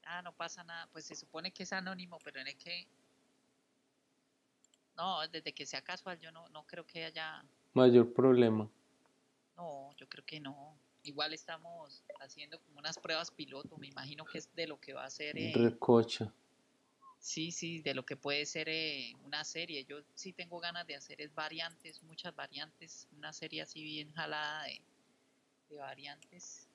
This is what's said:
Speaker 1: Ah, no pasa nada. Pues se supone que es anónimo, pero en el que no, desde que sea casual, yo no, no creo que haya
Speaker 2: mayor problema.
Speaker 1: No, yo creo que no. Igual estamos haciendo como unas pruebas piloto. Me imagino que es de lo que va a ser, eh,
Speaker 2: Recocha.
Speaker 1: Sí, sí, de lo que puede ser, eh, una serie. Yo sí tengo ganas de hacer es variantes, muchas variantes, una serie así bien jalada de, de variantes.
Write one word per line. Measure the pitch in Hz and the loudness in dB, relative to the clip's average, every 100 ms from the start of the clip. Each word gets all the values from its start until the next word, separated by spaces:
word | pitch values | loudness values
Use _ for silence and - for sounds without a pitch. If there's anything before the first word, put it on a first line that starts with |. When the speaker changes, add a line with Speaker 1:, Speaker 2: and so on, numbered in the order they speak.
Speaker 1:
Ah, | - 175 | -6 -6
no | 180 | -8
pasa | 165 170 - | -6 -6 -6
nada. | 165 170 165 | -10 -10 -8
Pues | 160 - | -12 -10
se | |
supone | 151 160 160 175 | -12 -10 -6 -6
que | - | -6
es | 185 | -4
anónimo, | 190 185 185 180 165 | -2 -2 -6 -10 -12
pero | - 139 | -10 -8
en | 135 | -8
el | 139 | -10
que | 170 175 180 - _ _ _ _ _ _ _ _ _ _ _ _ _ _ _ _ _ _ _ - | -10 -10 -10 -20 _ _ _ _ _ _ _ _ _ _ _ _ _ _ _ _ _ _ _ -4
no, | 180 175 160 | -2 0 -2
desde | 165 156 | -4 -6
que | - | -6
sea | 143 135 | -4 -4
casual, | - 185 190 170 | -4 -8 -6 -8
yo | 160 | -10
no, | 160 165 | -16 -16
no | 156 151 | -16 -12
creo | 175 160 | -12 -10
que | 170 | -6
haya | 160 160 160 151 - - _ | -6 -4 -6 -6 -16 -20 _
Speaker 2:
mayor | 135 127 120 117 | 10 12 12 10
problema. | - 131 123 117 110 107 - _ _ _ _ _ _ _ - | 8 10 10 10 6 0 -6 _ _ _ _ _ _ _ -12
Speaker 1:
No, | 170 143 139 143 | -10 -10 -12 -16
yo | 135 | -16
creo | - - | -14 -10
que | 156 | -8
no. | 143 139 147 156 _ _ | -8 -10 -16 -20 _ _
Igual | - 139 151 | -10 -2 -2
estamos | 160 - 160 170 170 147 135 - - | -2 -8 -12 -10 -14 -14 -18 -16 -16
haciendo | 135 147 147 160 | -14 -16 -16 -16
como | - 143 | -18 -8
unas | 151 160 | -6 -6
pruebas | 180 160 170 | 0 0 0
piloto. | - 143 135 151 156 | -8 -10 -8 -12 -14
Me | 139 | -12
imagino | 135 135 147 156 | -10 -10 -10 -8
que | 165 | -10
es | - | -8
de | - 160 | -6 -6
lo | 143 | -6
que | - | -10
va | 131 | -10
a | 131 | -10
ser, | - 147 151 | -6 -4 -2
eh, | - | 2
Speaker 2:
Recocha. | 117 117 117 - 117 113 - 110 - _ _ _ _ _ _ - - | 6 6 6 10 10 10 0 -4 -6 _ _ _ _ _ _ -20 -14
Speaker 1:
Sí, | - - 165 | -8 -4 -4
sí, | 170 170 165 | -4 -6 -4
de | 151 | -2
lo | 135 - | -2 -4
que | 139 | -4
puede | 147 143 147 | 0 0 0
ser, | 160 156 | -2 -2
eh, | 160 160 139 120 120 | 0 -2 -4 -8 -14
una | 139 147 | -8 -6
serie. | 156 165 170 151 | -4 -6 -6 -6
Yo | 131 143 147 | -8 -12 -14
sí | - 190 | -12 -12
tengo | 180 175 170 | -10 -10 -6
ganas | 170 175 165 | -6 -6 -8
de | 143 | -10
hacer | - 147 | -12 -12
es | 151 | -10
variantes, | 151 156 160 165 - 160 - | -6 -6 -4 -6 -6 -20 -20
muchas | 160 160 180 | -18 -10 -10
variantes, | 165 139 139 156 - 160 - - 147 | -8 -10 -8 -12 -12 -18 -18 -20 -14
una | 151 | -12
serie | 156 160 156 | -8 -6 -6
así | 156 160 | -6 -10
bien | 156 151 151 | -8 -8 -8
jalada | 156 156 151 151 156 | -6 -4 -2 -2 -4
de, | 139 131 - _ _ _ _ _ _ _ _ | -8 -10 -16 _ _ _ _ _ _ _ _
de | 147 | -12
variantes. | 135 135 143 143 - 180 196 - - | -12 -10 -14 -16 -18 -18 -18 -18 -20